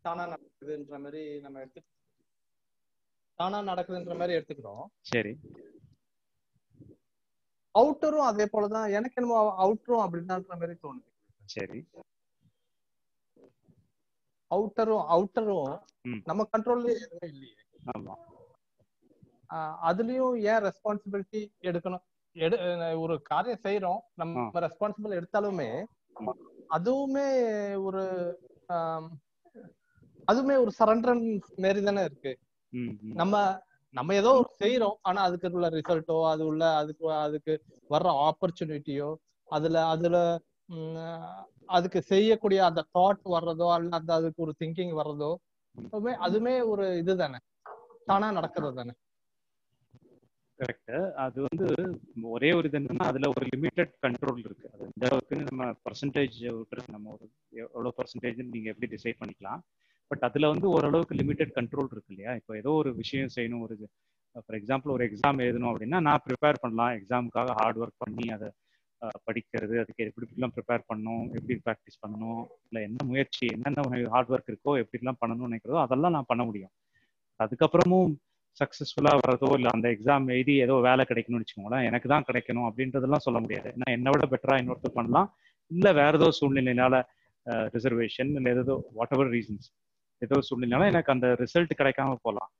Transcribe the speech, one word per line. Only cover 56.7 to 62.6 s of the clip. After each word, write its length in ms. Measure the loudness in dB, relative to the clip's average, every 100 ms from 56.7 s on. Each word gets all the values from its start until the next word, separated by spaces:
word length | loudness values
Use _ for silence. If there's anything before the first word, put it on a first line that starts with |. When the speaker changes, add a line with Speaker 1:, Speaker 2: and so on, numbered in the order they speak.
| -12 -12
Speaker 2:
நம்ம 240 | -14 -14
ஒரு 140 | -18 -20 _ _
எவ்வளவு 480 | -16 -12 -6 -6 -6
பர்சன்டேஜ்னு 560 | -8 -6 -8 -8 -10
நீங்க 160 | -8 -10
எப்படி 200 | -8 -8
டிசைட் 300 | -6 -8 -8
பண்ணிக்கலாம். 420 | -12 -12 -12 -12 _ _ _ _ _
But 80 | -4
அதுல 280 | -2 2 2
வந்து 200 | 4 4
ஓரளவுக்கு 460 | 4 4 2 2 -2
limited 380 | -2 0 -2
control 380 | -2 -4 -4 -6
இருக்கு 220 | -8 _
இல்லையா? 200 | -14 -10 -10
இப்போ 220 | -10
ஏதோ 120 | -8